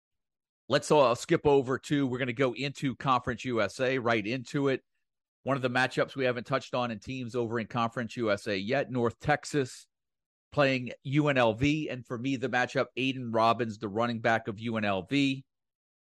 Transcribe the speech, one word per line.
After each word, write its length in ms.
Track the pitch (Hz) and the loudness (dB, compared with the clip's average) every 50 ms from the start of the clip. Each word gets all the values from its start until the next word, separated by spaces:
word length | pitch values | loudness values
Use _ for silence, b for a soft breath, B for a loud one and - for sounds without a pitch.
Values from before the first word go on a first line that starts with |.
| _ _ _ _ _ _ _ _ _ _ _ _ _ | _ _ _ _ _ _ _ _ _ _ _ _ _
Let's, 240 | - 127 147 - - | 0 0 0 2 4
uh, 240 | 165 151 135 117 120 | 6 6 6 6 4
skip 320 | - - - 170 147 - | 0 0 0 0 2 4
over 320 | 147 143 139 127 123 135 113 | 4 4 4 4 2 -4 -4
to, 260 | - - 151 143 139 | -2 -2 0 0 0
we're 120 | 127 123 | 0 -2
gonna 160 | 123 135 - 113 | -4 -4 -4 0
go 200 | 120 139 127 113 | 0 0 0 0
into 420 | 98 135 143 135 - 156 135 113 | -4 -8 -8 -6 -4 -4 -4 -4
Conference 500 | - - 143 127 123 - 135 120 107 - | -2 0 0 0 0 0 -2 -6 -6 -4
U 160 | 127 120 110 | -2 0 0
S 180 | 104 98 - - | 0 0 0 -2
A, 180 | 131 123 135 | -2 0 0
right 280 | 131 110 117 117 113 95 | 0 0 0 0 0 0
into 420 | 104 123 135 120 - - 147 139 | -2 -6 -6 -6 -4 -2 0 0
it. 140 | 139 131 - _ _ _ _ _ _ _ _ _ _ _ _ - | 0 0 -2 _ _ _ _ _ _ _ _ _ _ _ _ -4
One 120 | 123 139 | -4 -2
of 60 | 135 | 0
the 80 | 127 127 | 0 0
matchups 460 | 123 127 131 127 - 156 135 - - | 2 2 2 2 2 0 -2 -2 -2
we 100 | 135 131 | -2 0
haven't 220 | 127 120 120 110 | 0 0 -2 -4
touched 260 | - 135 131 - - - | -4 -4 -4 -4 -4 -4
on 180 | 127 123 120 | -2 -2 -4
in 80 | 113 101 | -6 -10
teams 340 | - - 131 131 127 113 113 | -10 -12 -10 -10 -8 -6 -4
over 260 | 123 120 107 117 120 | -4 -2 -2 -2 -4
in 80 | 110 | -4
Conference 500 | - - 120 117 113 - 131 120 107 - | -2 -2 0 0 0 -2 -4 -8 -6 -4
U 140 | 123 117 107 | -2 0 0
S 160 | 101 98 - | 0 0 -2
A 100 | 113 104 | -4 -4
yet, 340 | 95 101 104 131 139 131 - | -2 -2 -2 -2 -2 -2 -2
North 260 | 127 123 117 117 - - | -2 0 0 0 -2 -2
Texas 640 | - 151 147 - - - - 147 131 123 - - - _ _ _ _ _ _ _ _ _ _ _ _ _ | 0 0 0 0 0 -2 -2 -2 -2 -2 -6 -16 -20 _ _ _ _ _ _ _ _ _ _ _ _ _
playing 400 | - 147 143 135 131 127 123 120 - - - | 0 2 2 2 2 0 -4 -6 -10 -10 -6
U 260 | 139 135 151 147 147 | 0 2 2 4 4
N 80 | 139 | 4
L 160 | 127 120 113 107 | 6 4 4 4
V. 340 | 110 139 147 151 156 151 | 4 2 2 2 0 -2
And 180 | - 123 127 117 | -6 -8 -8 -8
for 120 | - 131 | -8 -8
me, 180 | 113 123 135 135 | -4 -2 -2 -2
the 140 | 117 120 120 | -2 -2 -2
matchup, 380 | 117 123 123 120 - 135 120 - - | 0 0 0 0 0 -2 -2 -2 -2
Aiden 320 | 117 131 135 127 131 123 117 | -4 -2 -2 -2 -4 -6 -2
Robbins, 460 | 110 113 113 113 113 110 123 113 104 | 2 4 4 4 4 4 0 -4 -4
the 100 | 107 113 | -6 -6
running 320 | 104 95 110 117 120 117 110 | -4 -2 0 0 0 -2 0
back 300 | 113 120 113 113 113 120 | 2 2 2 2 0 -4
of 100 | 104 101 | -8 -6
U 160 | 110 120 110 | -6 -4 -4
N 80 | 110 104 | -2 0
L 200 | 101 98 95 87 | 0 0 -2 -2
V. 420 | - 135 143 139 135 135 139 - _ _ _ _ _ _ _ _ _ _ _ _ | 0 0 2 2 2 0 -4 -10 _ _ _ _ _ _ _ _ _ _ _ _